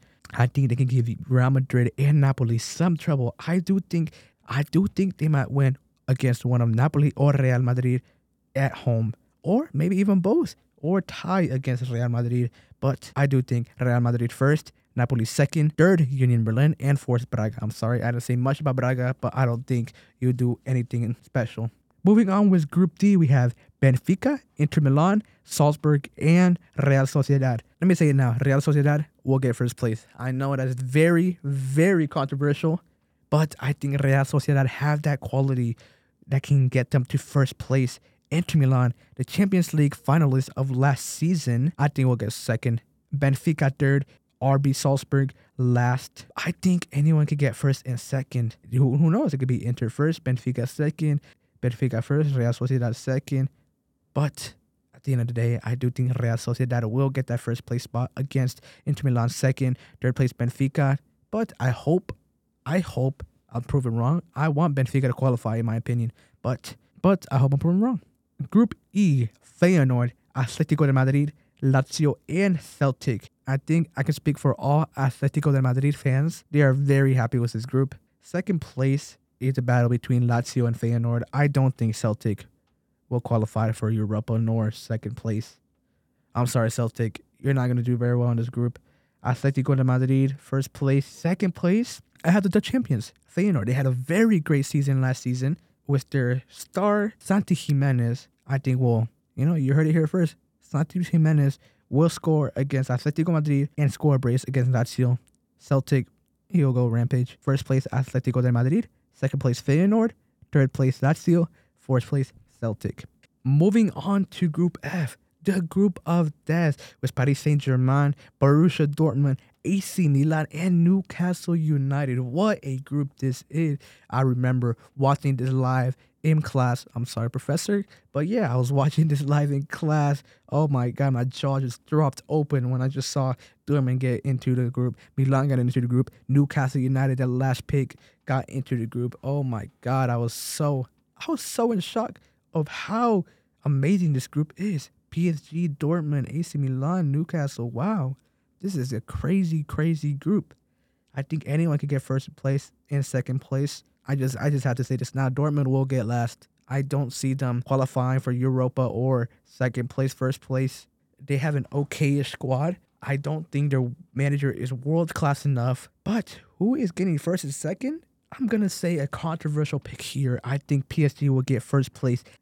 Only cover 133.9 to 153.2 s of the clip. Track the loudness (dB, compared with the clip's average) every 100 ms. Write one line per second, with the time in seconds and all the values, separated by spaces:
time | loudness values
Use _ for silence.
133.9 | 0 -2 -2 -2 -2 0 0 0 -2 -2
134.9 | -4 _ -2 2 2 2 2 0 0 0
135.9 | 0 -2 -4 0 2 2 0 -2 0 0
136.9 | 0 0 0 -2 0 -2 -2 -2 -2 -2
137.9 | -8 _ _ -4 -4 -4 -8 -6 -4 -4
138.9 | -4 -6 -6 -6 -4 -4 -6 -10 _ -4
139.9 | 0 0 0 -4 -6 -10 -4 -2 -2 -6
140.9 | _ _ -14 -8 -6 -6 -2 -2 -2 -4
141.9 | -6 -6 -10 _ _ _ -6 -6 -6 -6
142.9 | -2 0 0 -2 _ _ _ -2 0 2
143.9 | 2 2 0 -2 -4 -4 -4 -4 -4 -8
144.9 | _ _ -2 -2 -2 -6 -4 -4 -2 -2
145.9 | -2 -2 -2 -4 -6 -6 -4 -4 -2 -2
146.9 | -2 0 -2 -2 -4 -6 -6 -8 -4 -4
147.9 | -2 -4 -6 _ _ _ _ -6 -4 -4
148.9 | -6 -8 -6 -2 0 0 -2 -4 -2 -2
149.9 | -2 -4 -4 -2 -2 -2 _ _ _ _
150.9 | _ _ -12 -8 -6 -4 -2 0 0 -2
151.9 | -4 -2 -6 -6 -8 -4 -4 -4 _ -6
152.9 | -4 -2 -4